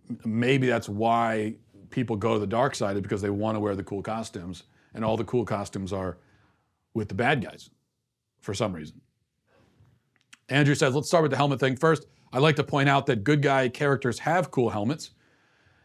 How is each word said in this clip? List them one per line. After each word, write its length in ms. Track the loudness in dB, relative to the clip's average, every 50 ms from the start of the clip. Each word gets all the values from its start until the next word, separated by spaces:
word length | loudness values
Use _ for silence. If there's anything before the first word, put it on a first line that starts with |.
| -14 -14 -12 -8 -6
maybe 420 | -4 -2 0 2 2 2 2 2
that's 220 | 2 0 0 -2 -4
why 680 | -4 -2 0 2 2 2 2 0 0 -2 -4 -4 -6 -10 _ _ -20 -20 -20 -8
people 260 | -4 -4 -2 -2 -2
go 180 | -2 0 0 0
to 60 | 0
the 60 | 0
dark 280 | 0 0 0 0 0 0
side, 220 | -2 -2 -2 -2
is 60 | -4
because 200 | -2 -2 -2 -2
they 80 | -2 -2
wanna 300 | -2 -2 -2 -2 -2 -2
wear 160 | -2 -2 -2
the 80 | -4 -6
cool 180 | -6 -8 -8
costumes, 600 | -6 -6 -6 -6 -8 -10 -12 -12 -12 -12 -14 -14 -18 _ _ _ _ _ -8
and 100 | -4 0
all 120 | 0 0
the 80 | 0 -2
cool 200 | -2 -2 -2 0
costumes 480 | 0 -4 -4 -4 -6 -6 -8 -6 -4
are 240 | -4 -4 -4 -6 -6 -10 _ _ _ _ _ _ _ _ _ _ _ _ _ _ -6
with 140 | -6 -6 -4
the 60 | -4
bad 280 | -2 0 0 0 0
guys 280 | -2 -6 -12 -16 -20 -20 _ _ _ _ _ _ _ _ _ _ _ _ _ _
for 140 | -10 -8 -4
some 180 | -2 -2 -2
reason. 280 | -2 -6 -10 -14 -16 -20 _ _ _ _ _ _ _ _ _ _ _ _ _ _ _ _ _ _ _ _ _ _ _ _ _ _ -20 _ _ 0
Andrew 260 | 2 4 4 4 4
says, 200 | 4 2 2 2
"Let's 140 | 0 2 2
start 140 | 4 4
with 80 | 4 4
the 60 | 2
helmet 240 | 2 2 2 2 2
thing 160 | 0 0 2
first. 300 | 2 2 2 2 2 -2 -10 _ _ _ _
I'd 100 | 2 4
like 140 | 4 6 6
to 80 | 4 0
point 240 | 0 0 2 4 4
out 180 | 4 4 4
that 180 | 2 0 2 2
good 180 | 2 2 4
guy 260 | 4 2 2 2 2 0
characters 520 | -2 -2 0 0 0 0 0 -4 -4 -2
have 300 | -2 0 0 0 0 0
cool 200 | 0 0 0 0
helmets. 400 | 0 -2 -2 -2 -4 -6 -8 -14 -20 _ _ _ _ _ _ _ _ _ _ _ _ _